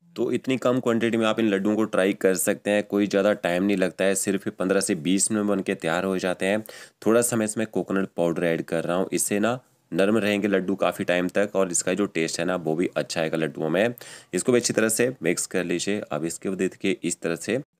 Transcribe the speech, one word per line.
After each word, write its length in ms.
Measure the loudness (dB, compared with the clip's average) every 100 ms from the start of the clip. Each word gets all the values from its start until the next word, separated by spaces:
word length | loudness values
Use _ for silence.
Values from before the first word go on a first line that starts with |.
| _ -4
तो 160 | -2
इतनी 240 | -2 -2 0
कम 220 | 2 2
क्वांटिटी 380 | 2 2 2 2
में 80 | 2
आप 140 | 2
इन 80 | 2
लड्डुओं 280 | 2 2 2
को 80 | 2
ट्राई 280 | 2 2 2
कर 200 | 0 2
सकते 360 | 0 -2 0
हैं, 120 | 0
कोई 240 | 2 0 2
ज़्यादा 260 | 4 2 2
टाइम 280 | 0 0
नहीं 140 | 2 2
लगता 280 | 0 0 0
है, 100 | 0
सिर्फ 320 | 0 -2 -4
पन्द्रह 300 | -4 0 2
से 160 | 2 -2
बीस 340 | 2 2 2
मिनट 140 | 0 0
बन 140 | 0
के 160 | -2 -2
तैयार 280 | -2 0
हो 140 | 0 -2
जाते 280 | -2 0 0
हैं। 180 | 0 -4 -20 -20 _ 2
थोड़ा 160 | 4
सा 140 | 4 0
मैं 100 | -2
इसमें 200 | -2 -4
कोकोनट 400 | -4 -2 -2 -2 0
पाउडर 260 | 0 2
ऐड 180 | 0 -2
कर 200 | -2 -4
रहा 120 | -2 -2
हूँ, 100 | -2
इससे 260 | -2 -2 0
ना 200 | 0 -2 _ _ _
नरम 260 | 0 2 2
रहेंगे 300 | 2 0 2
लड्डू 280 | 0 0 0
काफ़ी 300 | 0 -2 0
टाइम 220 | 0 0
तक 240 | 0 0 0
और 160 | 0
इसका 220 | 0 0
जो 120 | 0 0
टेस्ट 340 | 0 -2 -2
है 60 | -2
ना, 100 | -2
वो 200 | -2 0
भी 140 | 0 -2
अच्छा 260 | -4 -2
आएगा 160 | -2 0
लड्डुओं 320 | -2 -2 -2
में। 240 | 2 0 -2 -18 -20 -6
इसको 180 | -2 2
भी 80 | 2
अच्छी 140 | 2
तरह 160 | 0 0
से 240 | 0 -2 0
मिक्स 220 | -2 -2 -2
कर 180 | -4
लीजिए। 380 | -2 -2 -2 -4 -4
अब 140 | -4 -4
इसके 240 | -6 -6
बाद 80 | -2
देखिए, 420 | -4 -2 -4 -2
इस 180 | -4 -4
तरह 140 | -4 -4
से 260 | -2 -4 -4